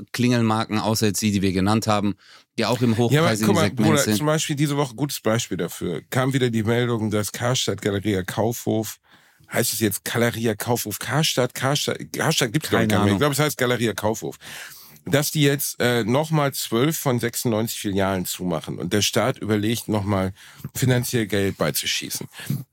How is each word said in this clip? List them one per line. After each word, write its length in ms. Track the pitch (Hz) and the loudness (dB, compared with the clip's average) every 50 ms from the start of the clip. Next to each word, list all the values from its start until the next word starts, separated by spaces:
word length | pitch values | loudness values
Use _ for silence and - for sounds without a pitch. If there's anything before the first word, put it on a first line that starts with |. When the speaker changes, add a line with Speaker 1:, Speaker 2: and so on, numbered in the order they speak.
| 101 - | -10 -8
Speaker 1:
Klingelmarken, 680 | - - 120 123 127 120 113 110 110 110 113 - 107 107 | -2 0 2 2 4 4 2 2 2 0 0 -2 -2 -2
außer 260 | 85 104 113 110 113 | 0 0 0 2 2
jetzt 160 | 104 90 - | 0 2 0
die, 80 | 110 107 | 0 2
die 120 | 101 101 | 2 2
wir 100 | 92 98 | 2 2
genannt 340 | 90 95 95 101 110 113 - | 2 2 2 2 2 2 2
haben, 300 | 110 107 104 101 101 95 - _ - - - _ _ _ - | 0 0 0 0 -2 -4 -6 _ -20 -20 -20 _ _ _ -2
die 80 | 110 | 0
auch 160 | 101 123 117 | 0 2 2
im 80 | 127 117 | 2 2
Speaker 2:
Ja, 300 | 113 113 120 113 131 151 | 4 4 2 4 4 4
aber 100 | 165 - | 4 2
Speaker 1:
hochpreisigen 160 | - - - | 2 2 2
Speaker 2:
guck 80 | - - | 2 4
mal, 140 | - - - | 4 2 2
Speaker 1:
Segment 180 | - 131 - | 2 2 4
Speaker 2:
Bruder, 160 | - 156 143 | 4 4 4
Speaker 1:
sind. 140 | 135 107 107 | 4 2 2
Speaker 2:
zum 100 | 104 151 | 2 2
Beispiel 300 | 151 151 160 - - 156 | 2 0 0 0 -2 0
diese 200 | 135 156 143 143 | 0 0 0 0
Woche, 200 | 143 147 - 110 | 0 -2 -2 -4
gutes 240 | 110 147 143 - - | -4 -4 -4 -4 -2
Beispiel 360 | - 110 110 113 - - 98 | 0 0 0 0 0 -2 -4
dafür, 460 | 90 90 85 - - 92 90 82 - - _ | -4 -4 -6 -6 -6 -6 -6 -6 -6 -6 _
kam 220 | - 131 131 135 | -2 0 0 0
wieder 180 | 123 120 127 123 | 2 2 0 0
die 140 | 113 113 104 | 0 0 0
Meldung, 480 | 113 117 120 123 117 120 110 110 107 | 2 2 2 2 0 0 0 0 0
dass 180 | 104 104 104 - | 0 -2 -2 -4
Karstadt, 500 | - - 117 117 135 131 - - 98 98 | -4 -4 -2 0 0 0 0 -2 -4 -2
Galeria 440 | - 104 101 101 95 110 101 92 90 | -2 -2 -2 0 0 0 0 0 -2
Kaufhof, 760 | - - - 104 117 120 - - 113 110 110 110 107 - - _ _ - - _ _ _ _ _ - | -2 -2 0 0 0 -2 -2 -2 -2 0 0 -2 -4 -8 -14 _ _ -20 -20 _ _ _ _ _ -4
heißt 200 | - 113 110 - | -2 -2 0 0
es 60 | - 101 | 0 0
jetzt 260 | 113 104 95 - - | 0 0 0 -2 -6
Galeria 520 | - - 117 117 117 104 113 113 117 107 | -4 -2 0 0 0 0 0 -2 -2 -2
Kaufhof 420 | - - 120 123 113 - 107 104 - | -2 -2 -2 -2 -2 -2 -4 -8 -8
Karstadt? 560 | - 117 123 147 160 - - - 123 127 - | -6 -2 0 0 0 0 2 0 0 0 -2
Karstadt, 580 | - 131 135 147 - - - - - - - | -2 -2 -2 0 0 -2 -4 -4 -6 -8 -8
Karstadt 400 | - - - - - - 143 117 | -4 -2 0 0 2 0 0 0
gibt's 160 | 98 156 - - | 0 -2 -2 0
gar 120 | - - | 0 2
Speaker 1:
Keine 140 | 113 107 107 | 2 2 2
Speaker 2:
nicht 40 | 101 | 4
mehr. 0 | |
Ich 60 | 104 | 4
Speaker 1:
Ahnung. 140 | 101 101 95 | 4 4 4
Speaker 2:
glaub, 120 | 139 151 | 2 2
es 80 | 139 143 | 2 2
heißt 180 | 151 151 - | 0 0 0
Galeria 380 | - 127 123 123 113 117 110 95 | 0 0 0 2 2 0 0 0
Kaufhof. 440 | - 101 107 110 - - 71 - - - - - - - - - - - - - - - | 0 -2 -2 -2 -2 -6 -8 -10 -10 -14 -18 -16 -16 -16 -16 -18 -20 -20 -20 -20 -14 -2
Dass 260 | 92 92 139 147 - | 0 2 2 2 2
die 120 | - 156 | 2 2
jetzt, 360 | 143 139 143 139 - - - - | 4 4 4 2 -2 -6 -2 0
äh, 240 | - 120 120 120 | 0 2 2 2
nochmal 500 | 110 101 123 143 156 156 160 156 143 139 | 2 2 2 0 2 2 2 2 2 0
zwölf 460 | 131 - - - 110 113 131 160 160 - | -2 -4 -4 0 2 2 2 2 0 0
von 220 | - 143 123 120 | 0 0 0 0
sechsundneunzig 580 | 117 117 - - - 127 107 107 113 110 - - | 0 -2 -4 -2 -2 0 0 0 0 -2 -4 -6
Filialen 480 | - 107 95 98 95 95 98 92 87 | -4 -2 0 2 2 2 0 0 -2
zumachen 540 | - - - 92 90 85 76 - - 65 50 | -4 -6 -6 -4 -2 -2 -4 -4 -6 -8 -6
und 120 | 71 87 | -4 -2
der 100 | 107 104 | 0 0
Staat 360 | 95 - - 113 104 131 127 - | 0 0 0 0 0 0 -2 -2
überlegt, 480 | - 104 110 104 101 110 117 - - | -2 -2 0 0 0 0 -2 -2 -2
nochmal 460 | - 107 104 95 104 104 95 95 95 95 - - - - - - - - | -2 -2 0 0 0 0 0 0 -2 -4 -8 -16 -20 -18 -16 -16 -12 -6
finanziell 540 | - - 123 127 123 123 - - 123 110 92 | 0 2 2 2 2 0 0 -2 -2 -2 0
Geld 300 | 104 101 98 98 87 - | 0 0 0 0 0 -2
beizuschießen. 680 | 90 78 - - - - - - - - - - - - - - - - - - - - | -2 -2 -2 -2 -4 -4 -4 -6 -6 -8 -8 -10 -10 -12 -16 -12 -8 -6 -6 -6 -8 -12